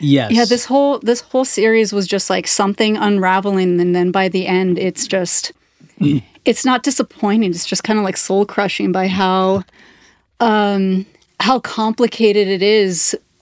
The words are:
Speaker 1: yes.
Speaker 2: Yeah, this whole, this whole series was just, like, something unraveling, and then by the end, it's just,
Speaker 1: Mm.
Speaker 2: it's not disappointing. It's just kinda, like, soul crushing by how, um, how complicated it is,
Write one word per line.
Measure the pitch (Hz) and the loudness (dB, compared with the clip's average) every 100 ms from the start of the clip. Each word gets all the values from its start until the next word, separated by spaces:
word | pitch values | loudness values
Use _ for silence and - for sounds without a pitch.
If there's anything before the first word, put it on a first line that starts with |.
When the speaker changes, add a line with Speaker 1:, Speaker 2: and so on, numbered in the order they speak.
Speaker 1:
yes. | 147 139 113 | 2 2 2
Speaker 2:
Yeah, | 226 220 | 2 2
this | 240 | 0
whole, | - 269 285 262 | 0 2 2 0
this | 214 240 | -2 -4
whole | - 262 | -2 -2
series | 262 - 220 226 208 | -2 0 2 2 0
was | 202 180 | -2 -2
just, | 196 - | -2 -2
like, | 190 - | -4 -2
something | - 196 202 214 214 | 0 0 0 0 0
unraveling, | 208 202 185 190 196 190 180 175 | 0 2 2 0 0 0 2 2
and | 175 | 2
then | 175 180 | 2 0
by | 190 190 | 0 0
the | 185 185 | -2 0
end, | 185 185 175 | 0 0 0
it's | 185 - - | -2 -4 -4
just, | 190 175 - - - _ _ - - | -4 -2 -4 -6 -12 _ _ -16 -2
Speaker 1:
Mm. | 147 143 - _ | 0 0 -4 _
Speaker 2:
it's | - 226 | 0 0
not | 262 254 | 2 0
disappointing. | 285 - 240 - 208 214 202 | 0 -2 -4 -4 0 2 0
It's | 170 | -2
just | - 190 | -6 -6
kinda, | - 214 | -2 0
like, | 196 190 | 0 -4
soul | - 190 202 | -2 0 0
crushing | - 196 - 196 | -2 -2 -2 -2
by | 185 190 | 0 -2
how, | 185 185 190 190 196 - _ - _ _ _ _ - | 0 0 2 0 0 -4 _ -20 _ _ _ _ -2
um, | 233 214 202 196 190 190 196 _ _ - | 0 2 0 0 0 -2 -4 _ _ -4
how | 208 254 | 0 0
complicated | - - 220 220 240 - 220 202 190 | -2 -4 -2 0 -2 2 2 2 0
it | 190 | 0
is, | 202 220 196 170 - - _ _ | 2 2 2 -2 -4 -6 _ _